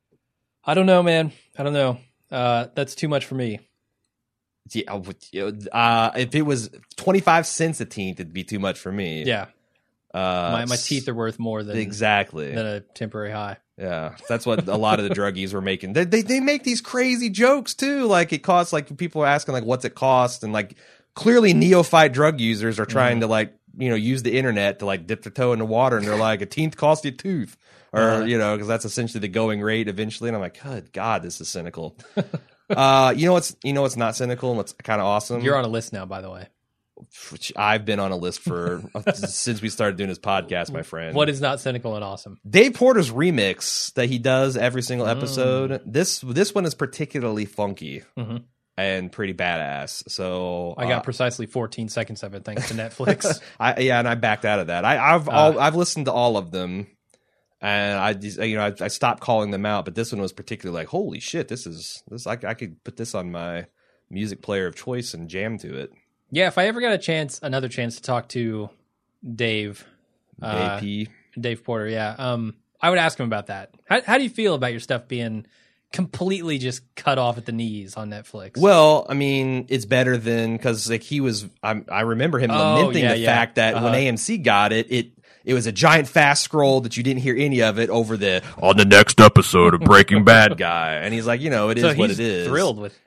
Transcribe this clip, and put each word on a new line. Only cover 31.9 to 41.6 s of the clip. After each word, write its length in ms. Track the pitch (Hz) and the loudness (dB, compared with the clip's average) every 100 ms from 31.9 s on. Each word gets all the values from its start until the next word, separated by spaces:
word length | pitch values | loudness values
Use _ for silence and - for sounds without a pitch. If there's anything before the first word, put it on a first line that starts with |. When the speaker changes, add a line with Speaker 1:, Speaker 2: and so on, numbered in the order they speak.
| - - | -14 -8
Speaker 1:
<laughs> 120 | - - - - _ - | -6 -6 -10 -14 _ -4
Speaker 2:
Uh, 420 | 196 135 135 131 | 2 6 6 4
you 120 | 127 165 | 4 2
know 80 | |
what's, 200 | 180 165 - | 2 0 -6
you 120 | 135 | -4
know 80 | 139 | 0
what's 160 | 139 123 | 0 -2
not 180 | 113 - | -4 -2
cynical 320 | 123 123 127 | -6 -4 -4
and 80 | 117 | -4
what's 160 | 95 | -6
kinda 320 | - - 107 | -12 -6 -2
awesome? 380 | 98 104 - 120 | 0 0 -2 -2
Speaker 1:
You're 140 | 127 139 | 0 0
on 80 | 120 | 0
a 20 | |
list 240 | 113 - | -4 -6
now, 140 | 101 92 | -12 -12
by 160 | 95 | -12
the 80 | 92 | -14
way. 160 | 92 92 _ _ _ _ - - - - | -16 -18 _ _ _ _ -20 -20 -20 -20
Speaker 2:
Which 220 | 82 - | -14 -10
I've 300 | - 104 110 | -2 0 2
been 160 | 107 104 | 0 -2
on 120 | 95 | -2
a 40 | 90 | -4
list 240 | 90 - | -6 -6
for 420 | - 87 87 87 - | -6 -6 -4 -6 -10
Speaker 1:
<laughs> 60 | |
Speaker 2:
uh, 180 | 104 - | -6 -4
since 480 | - 202 - - 110 | -4 -6 -6 -6 -4
we 80 | 110 | -6
started 300 | - 107 92 | -2 -2 -2
doing 100 | 98 | -6
this 100 | 87 | -6
podcast, 540 | 107 98 85 90 82 | -2 -2 -2 -6 -6
my 80 | 82 | -8
friend. 340 | 80 82 82 | -10 -10 -6
Speaker 1:
What 140 | 143 151 | -2 -2
is 100 | 135 | 0
not 220 | 139 135 | -4 -4